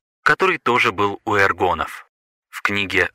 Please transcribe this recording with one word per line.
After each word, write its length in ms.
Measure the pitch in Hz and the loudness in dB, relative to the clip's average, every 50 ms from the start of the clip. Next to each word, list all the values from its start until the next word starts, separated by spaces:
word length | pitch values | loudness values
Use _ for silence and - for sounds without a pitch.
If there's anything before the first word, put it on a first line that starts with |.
| _ _ _ _ _ | _ _ _ _ _
который 360 | - 151 - 185 190 175 151 | -2 0 2 2 0 0 0
тоже 340 | - 127 120 123 113 120 101 | 0 0 0 2 2 0 0
был 280 | 92 101 101 101 - _ | 0 0 -2 -2 -4 _
у 100 | - 104 | -2 2
Эргонов. 720 | 101 98 95 85 - 101 90 85 78 76 - - - - _ _ _ _ _ _ _ _ _ | 2 2 2 2 0 0 0 0 -2 -4 -8 -10 -14 -20 _ _ _ _ _ _ _ _ _
В 100 | - - | -10 -6
книге 500 | - - 101 101 101 90 90 92 90 87 - | -4 -2 -2 -2 -2 0 0 0 0 0 -2